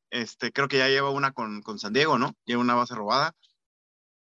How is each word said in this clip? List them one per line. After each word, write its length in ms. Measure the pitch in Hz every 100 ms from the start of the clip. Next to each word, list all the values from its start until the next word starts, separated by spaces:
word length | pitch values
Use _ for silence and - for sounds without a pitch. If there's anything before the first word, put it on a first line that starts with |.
| _
Este, 420 | 123 113 - 120
creo 160 | 127 139
que 120 | 139
ya 80 | 131
lleva 240 | 135 143
una 200 | 139 139
con, 300 | 135 113 104
con 160 | 107 104
San 160 | 104
Diego, 240 | 113 156 131
¿no? 180 | 135 - -
Lleva 160 | 120
una 120 | 123
base 220 | 120 120 120
robada. 400 | 104 123 156 170 _ _ _ _ _ _ _ _ _